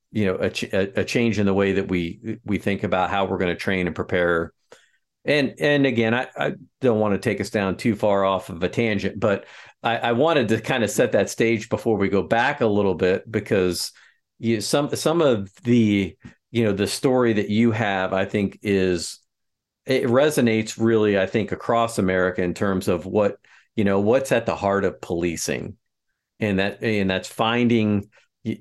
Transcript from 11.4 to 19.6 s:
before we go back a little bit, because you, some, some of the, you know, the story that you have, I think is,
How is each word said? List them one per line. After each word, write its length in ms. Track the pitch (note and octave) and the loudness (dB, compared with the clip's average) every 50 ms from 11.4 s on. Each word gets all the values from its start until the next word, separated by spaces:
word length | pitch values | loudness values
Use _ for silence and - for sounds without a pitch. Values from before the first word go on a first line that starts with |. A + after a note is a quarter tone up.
| B2 A2+ A#2 G#2 G#2 - | 0 0 0 -2 -4 -4
before 300 | - - - A#2 A2 G2 | -6 -4 -2 0 0 0
we 100 | G2 F#2 | 0 0
go 140 | G2 G2+ E2 | 0 0 0
back 400 | - A2+ A#2 B2 C#3 C#3+ - B2 | 0 0 0 2 0 0 0 0
a 40 | |
little 280 | A2 G2+ G#2 G#2 G2 F#2 | 0 2 2 0 0 0
bit, 360 | D#2+ F#2+ F2+ F#2+ - - A#2 | 0 2 2 2 0 -2 -4
because 600 | A2 G#2+ G2+ - A#2 G2 F#2 F2+ F2 - - - - - - _ _ _ _ _ _ - | -6 -4 -2 0 0 2 2 2 0 -2 -6 -10 -12 -16 -20 _ _ _ _ _ _ -6
you, 240 | - A2+ A2+ G#2 G#2 | -2 -2 -2 -2 -2
some, 260 | - - C#3+ D3 - - | -2 0 0 0 -2 -2
some 240 | - - D3+ D#3+ E3+ | -2 -2 0 2 2
of 320 | D#3+ C#3 A#2+ G#2 G2 F#2+ - _ - | 2 2 2 0 -2 -6 -14 _ 0
the, 520 | A#2+ A#2+ A#2+ A2 G#2+ G#2 G2+ F#2+ F2 - _ - - - _ _ _ | 2 4 4 6 4 4 2 0 -2 -6 _ -20 -20 -20 _ _ _
you 140 | - A#2 A2+ | -2 0 0
know, 80 | G#2 G2 | 2 2
the 140 | F#2+ G2+ | 0 0
story 480 | F#2+ - - - C#3 B2+ B2+ B2 A#2 G#2+ | -2 -2 0 0 2 2 4 4 2 2
that 160 | G#2 G2 G2+ | 0 0 0
you 220 | G#2 A2 A#2+ A#2 G#2+ | 2 2 2 2 2
have, 420 | A2+ A2+ G2+ G2 F#2+ F#2 F2+ F#2+ | 2 0 0 0 -2 -2 -2 -2
I 100 | F#2+ F#2+ | -2 -2
think 360 | F#2+ - G#2+ G2+ F#2+ - - - | -2 -2 -2 -2 -2 -4 -6 -2
is, 560 | G#2+ G2 G2 F#2 F#2 F2+ E2+ - - - - _ _ _ _ _ _ _ _ | 0 0 2 2 2 0 -2 -4 -8 -14 -16 _ _ _ _ _ _ _ _